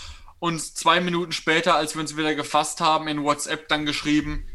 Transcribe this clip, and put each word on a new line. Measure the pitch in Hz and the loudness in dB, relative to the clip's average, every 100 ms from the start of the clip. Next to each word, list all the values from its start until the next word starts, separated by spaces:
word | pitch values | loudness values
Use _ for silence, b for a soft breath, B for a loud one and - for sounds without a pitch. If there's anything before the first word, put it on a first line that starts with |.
| B B B - | B B B -6
uns | 170 160 - | -4 -4 -6
zwei | - 165 170 | 0 4 4
Minuten | 180 175 170 | 2 -2 -2
später, | 151 - 160 170 156 | -2 2 2 4 2
als | 156 | 0
wir | 156 | -4
uns | 151 151 | -6 -2
wieder | 156 | -2
gefasst | 147 143 151 151 - | -2 0 0 0 0
haben, | 165 156 156 | 2 2 0
in | 147 | 0
WhatsApp | 143 147 - 156 - | 0 0 -2 -6 -2
dann | 151 147 | 0 0
geschrieben, | 143 147 151 147 - - | -2 2 2 2 -4 -6